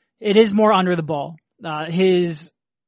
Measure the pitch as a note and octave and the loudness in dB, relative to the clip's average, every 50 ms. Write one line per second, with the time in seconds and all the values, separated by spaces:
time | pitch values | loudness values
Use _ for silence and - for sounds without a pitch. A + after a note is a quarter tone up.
0 | _ _ _ _ - G#3 G3 A3 A3+ G#3 G3+ G#3+ G#3+ G#3+ G#3+ F#3 F#3 F3+ F3+ E3 | _ _ _ _ -4 2 4 4 4 4 2 2 2 4 2 2 2 0 -2 -2
1 | D#3 D3+ D#3 C#3+ C#3+ E3 E3 - _ _ _ _ - E3 D3+ D3+ D#3+ E3 E3 F#3 | -4 -4 -6 -6 -8 -10 -14 -20 _ _ _ _ -12 -10 -10 -8 -8 -6 -2 0
2 | F#3+ F#3 F3+ F3+ F3 E3+ D#3+ D#3 - - _ _ _ _ _ _ _ | 0 2 2 2 0 -2 -6 -10 -16 -20 _ _ _ _ _ _ _